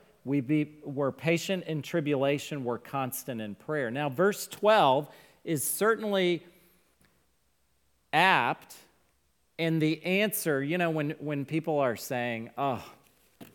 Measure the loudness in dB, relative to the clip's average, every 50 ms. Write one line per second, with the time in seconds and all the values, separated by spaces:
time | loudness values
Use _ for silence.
0 | _ _ _ _ -4 -2 -2 0 0 2 2 0 0 -2 -6 -14 -12 -8 -4 -2
1 | -2 -2 -2 -2 0 0 2 2 0 -2 -4 -4 -4 -4 -4 -6 -4 -2 -2 -2
2 | 0 0 0 2 2 2 0 -2 -4 -6 -8 -6 -4 -4 -4 -6 -6 -8 -6 -4
3 | -4 -4 -6 -8 -8 -8 -8 -6 -8 -8 -10 -12 -8 -6 -4 -4 -2 -2 -2 -2
4 | -4 -2 0 2 2 2 2 0 -6 -12 -6 2 4 6 6 8 8 6 6 4
5 | 2 -4 -10 -20 -20 -20 _ _ -6 -4 -4 -2 -2 -2 -2 2 2 2 2 2
6 | 0 0 0 2 2 2 0 0 -4 -10 -20 _ _ _ _ _ _ _ _ _
7 | _ _ _ _ _ _ _ _ _ _ _ _ _ _ _ _ _ _ _ _
8 | _ _ 2 4 6 6 6 4 2 0 -2 -4 -8 -20 -20 -20 -20 _ _ _
9 | _ _ _ _ _ _ _ _ _ _ _ -4 -2 0 2 2 2 2 0 -2
10 | -2 0 0 2 2 0 -2 -2 -2 -2 0 0 -2 -2 -2 0 0 0 0 -2
11 | -2 -4 -6 -6 -6 -6 -4 -4 -4 -4 -4 -4 -2 -2 0 2 2 0 0 -2
12 | -6 -6 -4 -4 -2 -2 -4 -6 -8 -10 -6 -4 -2 -2 -2 -4 -8 -12 -20 -20
13 | _ _ _ _ _ _ _ -20 -20 -20